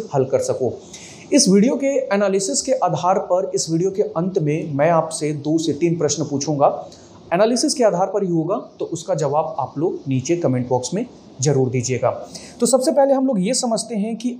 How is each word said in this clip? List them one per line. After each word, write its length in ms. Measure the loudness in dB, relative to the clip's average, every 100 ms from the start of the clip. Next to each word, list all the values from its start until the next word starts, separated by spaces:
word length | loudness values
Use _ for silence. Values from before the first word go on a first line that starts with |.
| 0 0
हल 100 | 2
कर 140 | 0
सको। 300 | 0 -2 -2 -4 -16 -20 -20 -20 2
इस 160 | 4 6
video 260 | 6 4 2
के 180 | 0 -2 0
analysis 540 | 0 2 0 -2 -4
के 100 | -2 0
आधार 440 | 0 0 2 0 2
पर 240 | 0 0 -4
इस 140 | 0
video 200 | 0 0
के 120 | 0
अंत 360 | -2 0 -2 0
में 340 | 0 -2 -2
मैं 160 | 0 4
आपसे 400 | 4 0 -4 -4
दो 240 | -4 0 0
से 160 | 0
तीन 240 | 0 0 2
प्रश्न 260 | 0 0 -2
पूछूंगा, 640 | -2 -2 2 2 2 -10 -18 -20 -20 -4
Analysis 400 | 2 2 2 0
के 100 | 2
आधार 240 | 2 2 0
पर 160 | 0
ही 80 | 0
होगा, 240 | 0 0 -4 -6 -10
तो 60 | -8
उसका 280 | -8 -4 -2
जवाब 400 | 0 0 -2 -4
आप 140 | -6 -2
लोग 220 | -4 -4 -2
नीचे 280 | -2 0 0
comment 300 | 2 0 0
box 240 | -2 -2
में 120 | -6 -6 -12 -20 -2
ज़रूर 280 | 0 2 2
दीजिएगा। 400 | 0 -2 0 0 -2 -12 -16 -18 -2
तो 60 | 2
सबसे 260 | 4 2
पहले 220 | 2 4
हम 140 | 4 2
लोग 120 | 0
ये 140 | 0
समझते 420 | -2 -2 -2 -4 -4
हैं 200 | -4 -4
कि 200 | -6